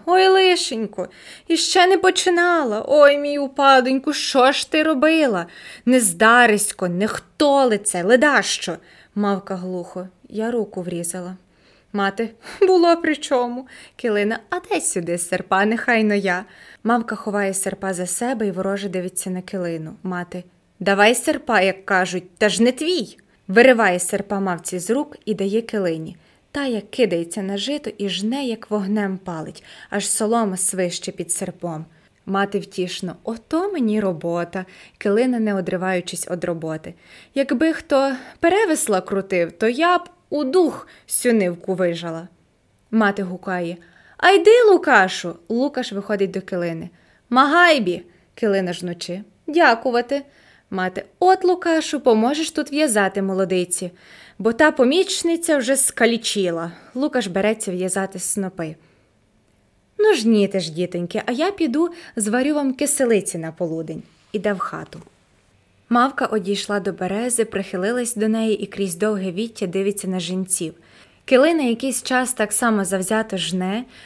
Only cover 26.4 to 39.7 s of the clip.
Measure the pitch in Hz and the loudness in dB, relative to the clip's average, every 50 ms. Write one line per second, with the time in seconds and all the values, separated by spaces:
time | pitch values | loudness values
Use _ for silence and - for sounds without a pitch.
26.4 | _ _ - 294 277 269 233 208 - - - - 247 190 175 170 170 170 - 220 | _ _ -8 -6 -4 -4 -4 -4 -6 -6 -2 0 0 2 2 0 -2 -4 -6 -6
27.4 | 190 190 202 196 202 - 294 294 294 226 - - 202 196 180 180 202 220 254 285 | -6 -4 -6 -6 -4 -6 -6 -6 -6 -10 -8 -6 -6 -4 -4 -4 -4 -4 -4 -4
28.4 | 277 247 220 220 - - 208 208 196 190 208 214 202 190 190 185 - 185 170 160 | -4 -4 -6 -8 -6 -6 -4 -4 -2 0 0 0 0 -2 -4 -6 -8 -8 -8 -8
29.4 | 160 160 156 - - - - - - - - 208 202 - - - 226 208 233 233 | -8 -10 -14 -16 -20 -20 -20 -20 -12 -8 -6 -4 -4 -2 -2 -2 0 0 0 0
30.4 | 226 202 185 185 - - - 185 180 175 175 - - 196 180 - 170 170 - - | 0 0 -2 -2 -4 -4 -2 -2 -2 -2 -4 -6 -8 -10 -10 -10 -6 -6 -6 -4
31.4 | 196 180 - - - 170 160 156 160 - _ _ _ _ _ _ _ - 190 196 | -6 -8 -8 -8 -8 -8 -8 -8 -10 -14 _ _ _ _ _ _ _ -4 -2 -2
32.4 | 202 202 208 196 - - - - 180 175 - - - 175 160 - - - 226 226 | 0 0 -2 -4 -6 -6 -6 -6 -6 -6 -6 -8 -8 -10 -10 -10 -10 -10 -10 -10
33.4 | - _ 320 320 370 403 392 320 240 214 208 220 208 190 175 151 165 170 170 170 | -8 _ -4 -2 -2 -2 -2 -2 0 0 0 0 0 -2 -2 -4 -4 -4 -2 -2
34.4 | 175 170 - 190 185 - - - - - _ _ - 208 202 220 254 262 247 233 | -4 -4 -6 -8 -10 -10 -14 -20 -20 -20 _ _ -2 0 2 2 2 2 0 0
35.4 | 220 214 202 190 180 170 185 180 185 185 190 180 175 - - - - - 180 175 | 0 0 -2 -2 -2 -4 -4 -4 -2 -2 -2 -2 -4 -6 -8 -8 -8 -6 -6 -6
36.4 | 170 175 170 165 160 160 160 156 - 165 170 - _ _ - - - _ _ 269 | -4 -6 -6 -6 -6 -8 -8 -8 -10 -14 -18 -20 _ _ -20 -20 -20 _ _ -4
37.4 | 277 277 294 240 320 320 311 320 - - 294 269 269 277 262 262 - - - - | -2 -2 0 0 0 0 0 -2 -2 0 2 2 2 0 -2 -6 -10 -14 -6 0
38.4 | - 339 359 415 453 359 311 - - - 202 185 185 - 202 196 190 190 190 175 | 2 2 4 4 4 2 2 0 0 0 0 0 -2 -2 -4 -4 -2 -2 0 0
39.4 | 170 165 - - 220 226 | 0 -2 -2 -2 -2 0